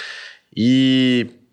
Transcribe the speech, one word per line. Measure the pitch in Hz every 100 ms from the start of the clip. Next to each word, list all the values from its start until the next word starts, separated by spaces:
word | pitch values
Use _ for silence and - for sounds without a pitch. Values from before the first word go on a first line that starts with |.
| - - - - _ -
E, | 117 131 131 131 127 123 117 - _